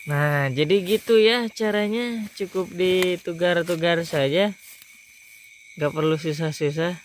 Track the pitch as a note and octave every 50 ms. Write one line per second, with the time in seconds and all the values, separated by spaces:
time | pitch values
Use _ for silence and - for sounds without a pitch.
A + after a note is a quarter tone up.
0 | - - D3 C#3+ D3 D3 D3 C#3+ C#3+ C#3 B2+ C3 D3+ D3+ F3+ G3+ F#3 F3 G#3 G#3+
1 | - - A#3 A3+ G#3+ A3 A#3 B3 A#3+ A3+ - - A3 G#3+ G#3 G#3 G#3 G#3 G#3+ A#3
2 | A#3+ A#3+ A#3 A3+ G#3+ G3+ - - G3+ F#3 - F#3+ F#3 F#3 F#3 F3 F#3 F#3 F#3 F#3
3 | F3+ F3+ F3+ F3 - - F3 E3 F3 F3 F3 F3 E3+ E3+ F3+ D#3+ D#3+ E3+ E3+ E3+
4 | E3+ D#3+ - D3+ C#3 C#3 C#3+ F3 G3 G#3 G3 - - - - - - - - -
5 | - - - - - - - - - - - - - - - - D3+ D3 C#3+ D#3
6 | D#3 D#3 D#3 D#3 D#3 E3 D3+ D3 E3 D#3 D3 - D#3 D3 D3 D#3 D#3+ F3 F3+ E3
7 | -